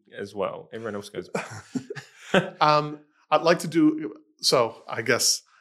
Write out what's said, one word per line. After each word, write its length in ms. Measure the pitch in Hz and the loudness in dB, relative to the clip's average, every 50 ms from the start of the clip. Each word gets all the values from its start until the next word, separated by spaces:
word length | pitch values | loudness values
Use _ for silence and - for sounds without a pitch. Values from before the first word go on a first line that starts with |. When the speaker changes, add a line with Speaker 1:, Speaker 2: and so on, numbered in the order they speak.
| _ _ 110 | _ _ -14
Speaker 1:
as 180 | 117 104 98 101 | -12 -12 -10 -6
well. 360 | 101 95 - - - - - - | -6 -4 -4 -6 -10 -14 -14 -14
Everyone 220 | 113 113 113 101 | -10 -8 -8 -8
else 140 | 101 101 - | -8 -10 -10
goes 180 | - 98 90 - | -10 -12 -10 -8
back. 360 | - - - - 110 107 - - - 127 - - - - - - _ - - - - | -8 -8 -8 -8 -12 -16 -16 -10 -10 -10 -8 -8 -12 -14 -14 -18 _ -20 -6 0 0
<laughs> 220 | 190 180 - - - | 0 0 0 -2 2
Speaker 2:
Um, 400 | 160 151 151 151 151 147 151 147 - _ _ _ _ _ 151 | 2 4 4 4 2 -2 -6 -12 -16 _ _ _ _ _ 2
I'd 100 | 156 160 | 4 4
like 160 | 165 180 170 | 4 4 2
to 60 | - | 0
do, 480 | 170 151 165 156 151 151 - - 104 - - _ _ _ _ | -2 2 4 4 4 4 2 -4 -10 -12 -14 _ _ _ _
so 440 | - - - 139 117 113 110 - - - | 0 2 2 4 2 0 -2 -8 -14 -10
I 140 | 127 120 113 | -8 -4 0
guess, 400 | 123 123 110 - - - - - _ _ _ | 0 2 2 2 0 0 -2 -4 _ _ _